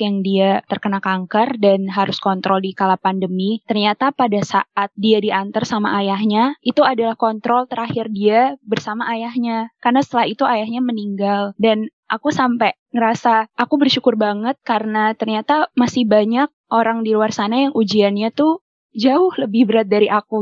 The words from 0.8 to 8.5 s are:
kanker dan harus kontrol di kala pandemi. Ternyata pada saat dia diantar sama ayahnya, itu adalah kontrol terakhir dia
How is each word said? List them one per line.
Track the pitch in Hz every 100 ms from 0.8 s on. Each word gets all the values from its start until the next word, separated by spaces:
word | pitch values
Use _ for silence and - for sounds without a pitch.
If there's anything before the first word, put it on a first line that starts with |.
| 214 196
kanker | 196 190 185 214 233 233
dan | 202 196 190
harus | 190 190 190
kontrol | - 190 196 190
di | 190
kala | 185 190 185
pandemi. | 190 190 185 185 190 220 -
Ternyata | 208 208 214 269 -
pada | 247 202
saat | - 196 - - 202 -
dia | 208 214
diantar | 208 196 196 220 226
sama | 220 208 202
ayahnya, | 196 196 214 208 247 294
itu | - -
adalah | 294 247 226 226
kontrol | 226 220 226 240 254
terakhir | 247 233 - 220
dia | 208 208 220 262